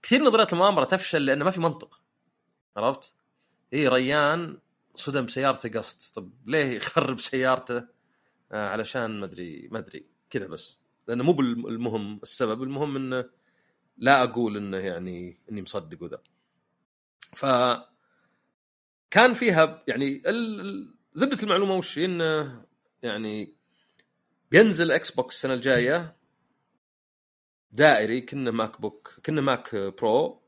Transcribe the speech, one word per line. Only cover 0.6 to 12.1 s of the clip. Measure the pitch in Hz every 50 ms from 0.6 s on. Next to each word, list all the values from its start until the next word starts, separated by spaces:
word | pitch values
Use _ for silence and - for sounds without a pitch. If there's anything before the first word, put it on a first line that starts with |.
| 185 202 196 160 135
تفشل | - 185 185 - - - 156 139
لأنه | 135 131 147 151
ما | 185
في | 190 175
منطق. | 165 165 147 - - _ - _ _ _ _ _ _ _ _ _ _ _ _ _ _ _ _
عرفت؟ | 104 107 123 135 139 - - _ _ _ _ _ _ _ _ _ _ _ _ -
إيه، | 143 151 131
ريان | 123 127 131 131 143 151 147 143 156 175 170 160 143 - _ _ _ _ _ _ _
صدم | - - 147 135 139 123
سيارته | 117 - 131 135 139 127 - - 117
قسط. | 104 113 104 - - _ - - _
طب | - 95 90 - _ _
ليه | 110 139 156 143 135 123
يخرب | 101 - - - 165 135 131 131 107
سيارته؟ | - - - 131 127 131 127 127 - - 120 120 117 _ _ _ _ _ _ _ _ _ _ _ _ _
آه، | - 107 107
علشان | 98 95 110 110 - - 131 117 110 110 104
ما | 101
أدري، | 92 - 90 90 85 76 73 71 -
ما | - 110
أدري. | 113 - - - - _ _ _ _ _
كذا | - 127 95
بس. | 90 80 78 - - - _ _ _ _ _ _
لأنه | - 117 120 127
مو | 160 180
بالم-، | 143 135 120 117 117 117
المهم | - 113 113 120 117 110 110 101 101